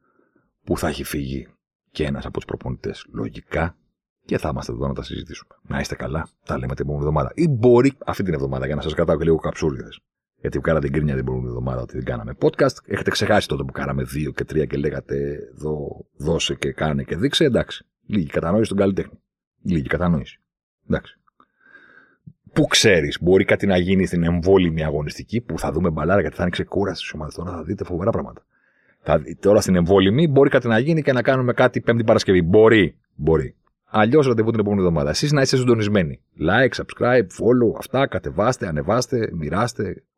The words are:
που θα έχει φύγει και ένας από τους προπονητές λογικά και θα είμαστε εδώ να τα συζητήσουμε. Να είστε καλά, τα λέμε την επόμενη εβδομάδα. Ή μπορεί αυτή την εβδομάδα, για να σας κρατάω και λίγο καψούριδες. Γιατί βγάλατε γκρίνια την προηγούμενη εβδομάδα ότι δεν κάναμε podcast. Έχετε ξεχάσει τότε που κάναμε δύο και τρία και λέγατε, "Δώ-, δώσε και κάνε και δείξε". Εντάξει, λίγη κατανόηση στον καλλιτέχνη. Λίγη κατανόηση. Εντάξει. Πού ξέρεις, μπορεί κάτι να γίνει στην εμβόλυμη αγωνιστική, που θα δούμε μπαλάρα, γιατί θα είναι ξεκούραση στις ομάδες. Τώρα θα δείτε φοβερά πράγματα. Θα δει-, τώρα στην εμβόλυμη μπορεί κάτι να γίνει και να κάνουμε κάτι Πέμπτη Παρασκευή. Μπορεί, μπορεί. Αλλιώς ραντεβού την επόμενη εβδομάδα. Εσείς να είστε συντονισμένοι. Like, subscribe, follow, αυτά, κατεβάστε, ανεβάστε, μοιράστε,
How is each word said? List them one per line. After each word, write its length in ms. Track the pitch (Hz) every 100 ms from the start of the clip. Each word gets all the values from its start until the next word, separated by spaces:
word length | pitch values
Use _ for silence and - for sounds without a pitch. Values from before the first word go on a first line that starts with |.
| _ _ _ _ _ _
που 140 | - 87
θα 100 | 82
έχει 160 | 71
φύγει 440 | 69 76 67 67 62 _ _ _ _
και 140 | -
ένας 200 | 73 69
από 100 | 62
τους 100 | -
προπονητές 640 | - - 65 62 - - -
λογικά 640 | - 55 52 - - 85 - _ _ _ _
και 140 | - -
θα 100 | 80
είμαστε 240 | 64 62
εδώ 140 | 60 69
να 80 |
τα 80 | 67
συζητήσουμε. 520 | 67 - - 73 - _
Να 160 | _ 71
είστε 160 | 71
καλά, 340 | - 62 76 - _
τα 140 | - 78
λέμε 160 | 64
την 100 | 67
επόμενη 200 | 71 73
εβδομάδα. 280 | 73 76 -
Ή 140 | - 170
μπορεί 440 | 123 123 120 135 - -
αυτή 160 | -
την 120 | 92
εβδομάδα, 320 | 76 67 65 67
για 80 |
να 60 | 73
σας 140 | 80
κρατάω 220 | 78 82 78
και 80 |
λίγο 120 | 82 78
καψούριδες. 640 | 80 - 82 65 - - _ _ _ _
Γιατί 180 | - 69
βγάλατε 300 | 67 80 71
γκρίνια 260 | 73 73
την 100 | 65
προηγούμενη 300 | 64 64 62 60
εβδομάδα 260 | 64 62
ότι 100 | 60
δεν 120 | -
κάναμε 320 | 64 120 110 -
podcast. 340 | 147 - 143 - -
Έχετε 240 | 101 -
ξεχάσει 380 | - 104 104 -
τότε 140 | 71
που 100 | 67
κάναμε 300 | 69 69 67
δύο 280 | 64 69 71
και 140 | -
τρία 200 | 69 76
και 120 | 69 71
λέγατε, 640 | 73 67 - 69 71 71 -
"Δώ-, 520 | 67 73 76 71 - - _
δώσε 380 | 73 82 -
και 180 | 85 73
κάνε 300 | - 78 69
και 140 | 65 82
δείξε". 280 | 131 -
Εντάξει, 420 | 156 104 76 - _ _ -
λίγη 200 | 104 76
κατανόηση 380 | - 82 104
στον 140 | 107 98
καλλιτέχνη. 420 | 98 90 78 - _ _ _ _
Λίγη 260 | - 85 64
κατανόηση. 520 | 78 87 78 64 - _ _ _ _ _
Εντάξει. 260 | - - _ _ _ _ _ _ - _ _ _ _ - - _
Πού 140 | - 147
ξέρεις, 520 | - 113 90 73 -
μπορεί 240 | 82 95
κάτι 220 | 98 - 101
να 100 | 92
γίνει 300 | 90 95 87
στην 180 | 87
εμβόλυμη 600 | 85 87 82 98 87 80
αγωνιστική, 560 | 78 73 73 - - 113
που 180 | - 80
θα 140 | 76
δούμε 180 | 73 87
μπαλάρα, 300 | 78 78 101
γιατί 160 | 78 -
θα 60 |
είναι 80 | 87
ξεκούραση 500 | 85 87 - 98 85
στις 120 | -
ομάδες. 220 | 76 73
Τώρα 160 | - 87
θα 120 | 85
δείτε 220 | 78 98
φοβερά 260 | 98 87 101
πράγματα. 320 | - - 85 _ _ _ _ _ _
Θα 160 | - 80
δει-, 180 | 69 85
τώρα 200 | 98 107
στην 160 | 98 90
εμβόλυμη 520 | 85 98 98 120 165
μπορεί 220 | 135 143
κάτι 180 | 135 120
να 100 | 113
γίνει 240 | 139 160
και 100 | 139
να 100 | 127
κάνουμε 300 | 120 131 123
κάτι 280 | 117 127 123
Πέμπτη 240 | - 117
Παρασκευή. 380 | 113 107 - 92
Μπορεί, 560 | 82 104 110 113 82 - _
μπορεί. 400 | - 76 78 65 - _ _ _
Αλλιώς 340 | 107 110 151 131
ραντεβού 240 | 110 110
την 100 | 113
επόμενη 200 | 101 101
εβδομάδα. 300 | 90 80 71
Εσείς 220 | - 147
να 80 | 147
είστε 160 | 131 131
συντονισμένοι. 580 | 123 113 104 104 78 64 _ - 78
Like, 240 | 107 131 -
subscribe, 480 | - - 117 127 92 -
follow, 300 | 101 123 113 -
αυτά, 280 | - 127 135
κατεβάστε, 600 | 90 78 69 110 127 95
ανεβάστε, 640 | 73 71 117 123 123 110
μοιράστε, 720 | 85 73 87 117 - 98 87 _